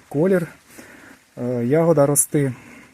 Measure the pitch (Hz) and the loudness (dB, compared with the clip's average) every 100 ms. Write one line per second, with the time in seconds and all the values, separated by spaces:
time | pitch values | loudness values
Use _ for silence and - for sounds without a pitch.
0 | _ 143 185 180 165 - _ - - - | _ -2 0 0 -2 -12 _ -20 -20 -20
1 | - - _ - 123 123 120 151 165 151 | -20 -20 _ -8 -6 -4 0 2 2 4
2 | 143 143 - 151 139 120 - - - | 2 0 0 -2 -2 -6 -16 -20 -20